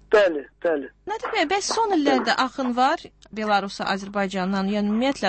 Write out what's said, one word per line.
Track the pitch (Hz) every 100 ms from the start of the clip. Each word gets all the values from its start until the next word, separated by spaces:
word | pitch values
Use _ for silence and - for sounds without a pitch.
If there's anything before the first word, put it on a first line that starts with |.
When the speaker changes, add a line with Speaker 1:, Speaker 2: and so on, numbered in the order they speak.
| -
Speaker 1:
Bəli, | 214 196 151 143 _
bəli. | 175 151 135 _ -
Speaker 2:
Natiq | 440 - 440
bəy, | 311
bəs | 392 -
son | - 440 359
illərdə | 285 262 226 214
axın | 254 - 254 240
var | 254 339 - _ - 208
Belarusa | 214 202 196 - 214
Azərbaycandan, | 196 196 202 196 190 180 196 190
yəni | 208 208
ümumiyyətlə | 214 262 285